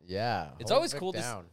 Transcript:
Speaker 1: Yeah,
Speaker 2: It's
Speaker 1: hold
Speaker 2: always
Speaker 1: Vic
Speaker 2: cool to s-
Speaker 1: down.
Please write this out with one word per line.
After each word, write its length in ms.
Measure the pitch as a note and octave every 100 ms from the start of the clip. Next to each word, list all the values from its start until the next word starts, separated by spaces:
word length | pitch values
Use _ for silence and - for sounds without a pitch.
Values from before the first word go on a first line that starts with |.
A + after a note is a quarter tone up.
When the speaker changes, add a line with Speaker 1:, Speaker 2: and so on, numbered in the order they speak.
| F2+
Speaker 1:
Yeah, 440 | F#2+ A#2 G2+ D#2 C2+
Speaker 2:
It's 120 | B2
Speaker 1:
hold 80 | B3
Speaker 2:
always 140 | E4+
Speaker 1:
Vic 80 | C#3+
Speaker 2:
cool 120 | F#3
to 40 | A2
s- 60 |
Speaker 1:
down. 220 | A#2+ G#2 E2+